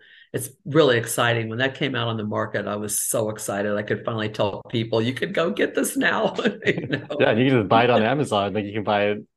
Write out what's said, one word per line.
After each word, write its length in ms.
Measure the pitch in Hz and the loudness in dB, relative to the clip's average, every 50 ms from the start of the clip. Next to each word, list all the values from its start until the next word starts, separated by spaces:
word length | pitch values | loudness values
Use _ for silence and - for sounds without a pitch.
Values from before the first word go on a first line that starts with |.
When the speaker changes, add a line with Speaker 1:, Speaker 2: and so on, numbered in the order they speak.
| - - - - - _ | -18 -20 -20 -20 -14 _
Speaker 1:
it's 180 | - 127 117 - - _ - | -8 -8 -8 -10 -14 _ -6
really 340 | 156 135 160 151 131 120 | 0 4 4 6 6 4
exciting. 520 | 117 117 - - - 123 117 117 117 113 110 | 2 0 -2 0 2 2 2 2 0 -2 -4
When 80 | 110 117 | -2 -2
that 160 | 131 135 135 | -2 -2 -2
came 200 | - 160 131 127 | -2 -4 -2 -2
out 120 | 120 117 | -2 -2
on 80 | 117 113 | -2 -2
the 80 | 110 107 | -4 -4
market, 420 | 107 107 110 107 - - 110 98 | -4 -2 -2 -2 -2 -2 -4 -4
I 120 | 101 104 | -4 -4
was 200 | 104 107 104 - - | -4 -4 -4 -4 -4
so 280 | - - - 123 110 107 | -2 -2 -2 -2 -2 -2
excited. 460 | 107 107 - - 104 101 104 104 104 | -4 -6 -6 -4 -4 -2 -2 0 -2
I 80 | 104 107 | -2 -2
could 220 | - 113 101 - | -2 -4 -4 -4
finally 240 | 127 117 110 107 107 | -4 -2 -2 -2 -2
tell 320 | 110 - 110 101 - - - - | 0 0 0 0 -2 -4 -8 -4
people, 320 | - 117 113 117 120 113 | -2 -2 -2 0 0 0
"You 120 | 110 123 123 | 2 0 -2
could 200 | - - 170 196 | -4 -4 -2 0
go 180 | - 165 175 | 0 0 0
get 240 | 214 - - - - | 0 0 -2 0 0
this 220 | 262 262 - - | -2 -2 -2 0
now." 360 | 269 262 175 104 - 226 190 - - | 0 0 2 2 2 0 0 0 0
<laughs> 260 | - 220 - - - | -2 -2 -2 -2 -2
You 220 | - - - - | -2 -2 -2 -4
know? 200 | - 143 123 - - 135 180 | -4 -6 -6 -6 -4 0 2
Speaker 2:
Yeah, 120 | 139 - 117 | 4 4 4
you 160 | 110 127 139 | 4 4 4
can 100 | 135 120 | 4 4
just 100 | 101 90 | 4 4
buy 140 | 113 117 123 | 4 4 6
it 60 | 120 | 6
on 120 | 120 110 107 | 4 4 4
Amazon. 500 | 113 135 151 135 107 107 101 98 101 95 | 2 2 0 0 0 0 0 0 0 -2
Like, 120 | 107 101 | -4 -4
you 80 | 101 101 | -4 -4
can 100 | 110 98 | -4 -2
buy 240 | 107 104 101 101 104 | 0 2 2 2 0
it. 80 | 104 104 - - _ | 0 -2 -8 -16 _